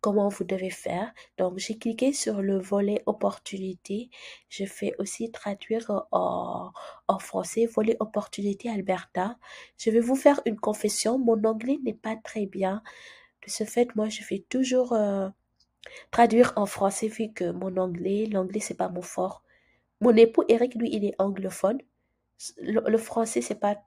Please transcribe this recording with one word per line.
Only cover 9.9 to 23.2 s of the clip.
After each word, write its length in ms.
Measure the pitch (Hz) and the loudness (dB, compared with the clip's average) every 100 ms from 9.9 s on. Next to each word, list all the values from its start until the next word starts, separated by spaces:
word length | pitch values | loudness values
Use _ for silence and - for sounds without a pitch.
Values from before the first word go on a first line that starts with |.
vais 100 | 220 | 4
vous 160 | 233 269 | 4 6
faire 240 | - 190 | 6 6
une 140 | - 214 | 0 -2
confession, 600 | - 214 208 - 220 254 | -2 0 -2 0 0 2
mon 260 | 240 226 | 4 4
anglais 340 | 220 220 240 294 | 2 0 -2 -2
n'est 100 | 254 | -2
pas 220 | 214 220 220 | -6 -6 -8
très 300 | - 220 196 | -8 -6 -6
bien. 360 | 196 190 202 - - - - _ _ - | -2 -2 -2 -8 -20 -20 -20 _ _ -12
De 40 | |
ce 140 | - | -6
fait, 300 | 208 - 240 220 | -4 0 0 2
moi, 120 | 214 | -4
je 140 | - | -4
fais 220 | - 196 - | -6 -8 -4
toujours, 460 | 254 262 254 247 | -2 2 2 2
euh, 340 | 233 208 196 196 196 _ _ _ _ - - - | 2 2 0 -4 -8 _ _ _ _ -20 -20 -6
traduire 420 | - 240 226 233 - | 4 6 8 4 4
en 100 | 196 | -2
français 420 | - 196 196 220 | 0 0 0 -6
vu 240 | 220 220 | -4 -8
que 200 | 220 175 | -4 -4
mon 240 | 175 190 185 | -4 -4 -2
anglais, 500 | 185 175 180 202 220 | -2 -2 -2 -2 0
l'anglais, 340 | 202 185 202 | -2 -2 -4
c'est 140 | - | -6
pas 140 | - 185 | -4 -4
mon 140 | 180 | -4
fort. 400 | 180 - 185 - _ _ _ _ _ _ | -8 -4 -4 -6 _ _ _ _ _ _
Mon 160 | 240 220 | 6 8
époux 280 | 226 277 - | 8 8 4
Eric, 260 | 226 247 | 4 4
lui, 160 | 240 233 | 0 -2
il 120 | 214 | 0
est 100 | 202 - | -2 0
anglophone. 580 | 196 196 190 - 190 247 - _ _ _ _ _ - - | -2 -2 -8 0 0 0 -6 _ _ _ _ _ -18 -10
Le, 240 | - 214 214 | -2 -2 2
le 100 | 226 | 0
français, 420 | 220 - | 0 -4